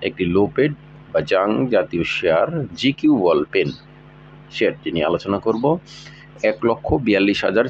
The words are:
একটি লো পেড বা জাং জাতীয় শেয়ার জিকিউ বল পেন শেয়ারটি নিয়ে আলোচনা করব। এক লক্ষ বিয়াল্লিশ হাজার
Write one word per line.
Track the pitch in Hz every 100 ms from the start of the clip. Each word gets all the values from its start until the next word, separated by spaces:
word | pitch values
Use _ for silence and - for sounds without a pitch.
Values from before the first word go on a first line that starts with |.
একটি | 98 - 87
লো | 92 101
পেড | - 147 147 - - -
বা | 160 147
জাং | 95 101 117 131
জাতীয় | 104 - 85 82 -
শেয়ার | 90 80 120 165 110 85
জিকিউ | 131 143 151 135
বল | 90 76 76
পেন | 98 73 - - - - - - - - -
শেয়ারটি | 101 - -
নিয়ে | 85 76
আলোচনা | 85 98 98 110
করব। | 113 139 170 - - - - - - 110
এক | - 117
লক্ষ | 113 - 151 113
বিয়াল্লিশ | 95 98 101
হাজার | 95 98